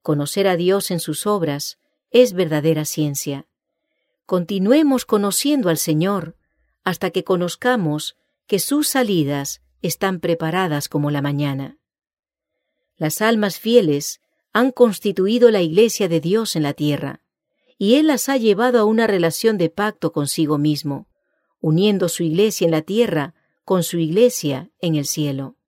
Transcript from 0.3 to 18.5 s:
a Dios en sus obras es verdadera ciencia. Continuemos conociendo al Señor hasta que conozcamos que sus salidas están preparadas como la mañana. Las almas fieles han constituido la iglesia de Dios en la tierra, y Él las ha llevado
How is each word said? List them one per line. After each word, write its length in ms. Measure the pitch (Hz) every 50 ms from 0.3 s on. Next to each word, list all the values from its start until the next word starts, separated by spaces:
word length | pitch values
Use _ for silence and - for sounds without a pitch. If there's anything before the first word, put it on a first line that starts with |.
| - 202 196
a 80 | 196 180
Dios 360 | 170 175 180 190 202 190 -
en 80 | 185 170
sus 280 | - - 151 - -
obras 500 | 208 208 202 165 151 143 147 - - - _ _ _ _ _ _ _
es 220 | - 233 254 240 185
verdadera 520 | 180 185 156 156 151 143 160 160 156 151
ciencia. 640 | - - 160 151 147 143 - - 151 139 139 - _ _ _ _ _ _ _ _ _ _ _ _ _ _ _ _
Continuemos 800 | - 190 180 175 - 202 196 190 202 262 311 320 285 262 247 -
conociendo 640 | - 233 208 202 202 190 - - 277 302 285 226 180
al 80 | 160
Señor 580 | 156 - 165 156 151 170 196 202 190 156 160 - _ _ _ _ _ _ _ _ _ _
hasta 280 | 190 180 - - 180
que 120 | - 190 -
conozcamos 920 | - 190 180 175 170 - _ - 247 254 240 180 156 147 151 - - _ _ _ _ _ _ _
que 120 | - 208 185
sus 280 | - - 285 294 294
salidas 760 | - - 269 254 208 196 170 147 139 143 139 139 - - - _ _ _ _
están 380 | - 175 - _ 202 190 190 170
preparadas 680 | - 175 170 165 165 160 165 185 190 170 151 147 - -
como 220 | - 151 147 147
la 100 | 147 143
mañana. 560 | 139 143 143 143 147 143 139 135 139 127 - _ _ _ _ _ _ _ _ _ _ _ _ _ _ _ _ _ _ _ _ _ _ _ _
Las 240 | _ 160 156 - -
almas 380 | 214 220 233 214 208 196 - -
fieles 640 | - 220 233 247 202 151 143 143 147 - - _ _ _ _ _ _ _
han 200 | _ 208 247 269
constituido 800 | 254 - 247 226 190 - - 208 180 190 185 202 226 247 240 240
la 100 | 220 196
iglesia 460 | 175 160 160 196 233 220 - - 208
de 140 | 175 165 160
Dios 340 | 143 165 196 226 220 - -
en 80 | 170 151
la 100 | 143 143
tierra, 480 | - 147 147 143 139 151 139 143 - _ _ _ _ _ _ _ _ _ _ _
y 180 | _ 196 202 247
Él 120 | 294 311
las 220 | 311 285 240 - -
ha 80 | 277
llevado 420 | 262 220 220